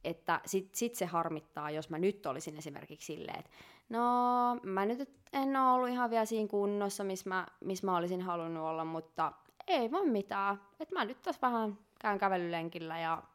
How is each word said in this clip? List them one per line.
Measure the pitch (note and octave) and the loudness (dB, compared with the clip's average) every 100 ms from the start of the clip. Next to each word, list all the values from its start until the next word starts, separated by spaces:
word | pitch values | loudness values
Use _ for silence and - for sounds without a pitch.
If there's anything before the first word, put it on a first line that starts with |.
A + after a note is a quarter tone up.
Että | E3+ E3+ - E3 - | -6 -6 -2 -2 0
sit, | G3 F#3+ - | -2 -2 -4
sit | A#3 A#3+ | -4 -2
se | F3 | -2
harmittaa, | E3 E3 D#3 - - D3+ | 0 -2 -4 -8 -8 -4
jos | D3+ D3+ | -4 -4
mä | D#3 | 0
nyt | F#3 G3+ D3+ | 0 0 -6
olisin | C3+ D#3+ D3+ | -6 -8 -10
esimerkiksi | D3+ C#3+ C#3+ D3+ - | -12 -12 -14 -16 -12
silleen, | D#3 - - | -10 -8 -10
että | - - - - _ | -12 -20 -20 -20 _
no, | A#3 A#3+ B3 B3 B3 B3 A#3+ | 0 2 4 4 4 2 0
mä | F#3+ F#3+ G3+ | -2 0 0
nyt | B3 C#4 - - | 0 -6 -12 -6
en | C#4+ C4+ C4+ | -2 0 4
oo | C4 B3+ | 6 6
ollut | B3 | 4
ihan | B3 A#3+ | 2 2
vielä | A3+ A3 | 2 2
siinä | A3 G#3+ | 2 2
kunnossa, | G3+ G3+ G3+ G3+ G3 | 2 2 2 0 -2
missä | G3 F#3+ F#3+ | -4 -4 -2
mä, | F#3 F3 - | -2 -4 -8
missä | - F#3 G3 | -6 -2 2
mä | F3+ | 2
olisin | F3 F3+ | 2 -2
halunnut | F3+ E3+ E3 E3 | -2 -2 -4 -4
olla, | D#3+ D#3+ D#3+ | -2 -2 -4
mutta | D#3+ D#3+ - D#3+ - _ _ - | -4 -6 -2 -2 -2 _ _ 0
ei | E4 A3+ | 2 2
voi | E4 F4+ | 2 2
mitään. | A3 G3 G3+ G3 G3+ - _ | 2 0 -2 0 -2 -8 _
Et | D#4 | -6
mä | F#4 A3 | -2 -2
nyt | B3+ | -2
tässä | - D4+ | -6 0
vähän | B3+ A#3 A3 G3+ _ _ | 2 2 0 -4 _ _
käyn | A3 G3+ | 0 2
kävelylenkillä | G3 F#3 F3 E3+ E3 E3+ D#3+ E3 | 4 2 2 -2 -4 -6 -6 -4
ja | E3 E3 - | -2 -2 -6